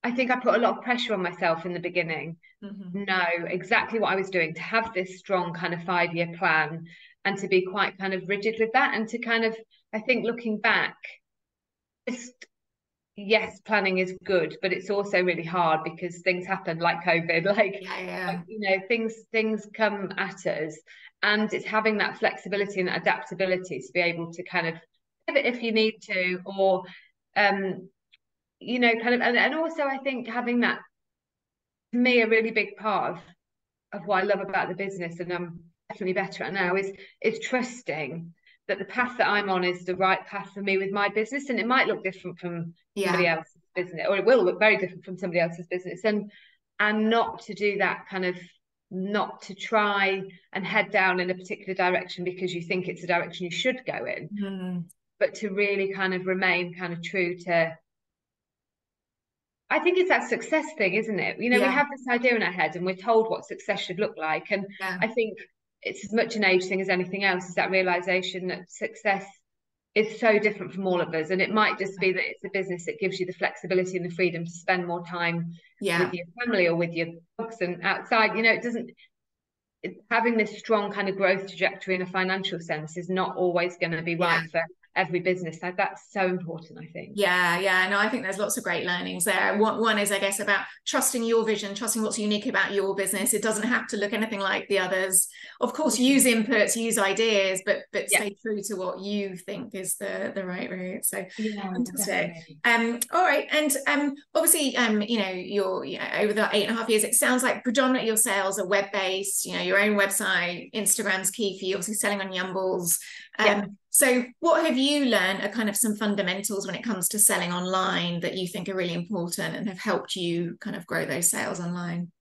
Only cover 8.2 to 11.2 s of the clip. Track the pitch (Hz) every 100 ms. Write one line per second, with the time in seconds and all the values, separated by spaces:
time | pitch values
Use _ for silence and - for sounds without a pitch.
8.2 | 170 202 208 220 220 254 277 - 220 233
9.2 | 233 226 226 220 - _ _ 220 220 240
10.2 | 202 233 226 214 226 196 151 - - -